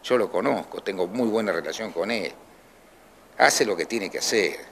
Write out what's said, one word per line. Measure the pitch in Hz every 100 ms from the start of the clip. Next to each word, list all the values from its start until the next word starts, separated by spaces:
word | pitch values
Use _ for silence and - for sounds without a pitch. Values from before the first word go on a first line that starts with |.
Yo | - 123
lo | 95
conozco, | 90 135 110 - -
tengo | 104 95 90
muy | 120 113
buena | 110 104
relación | 82 78 80 110
con | 82 101
él. | 117 78 - - - - - - - - - - -
Hace | 143 - 117
lo | 85
que | 80
tiene | 113 92
que | -
hacer. | - 113 82 - -